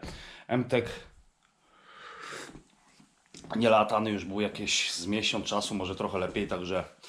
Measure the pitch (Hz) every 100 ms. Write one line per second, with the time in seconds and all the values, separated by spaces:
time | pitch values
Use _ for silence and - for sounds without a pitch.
0 | - - - - - 123 123 123 - -
1 | - - - _ _ _ _ - - -
2 | - - - - - - - _ _ -
3 | - _ _ - - 110 113 110 110 110
4 | 110 101 87 98 101 - 98 - - -
5 | 87 107 104 104 95 104 - 101 92 95
6 | 104 95 - 110 98 92 87 92 92 -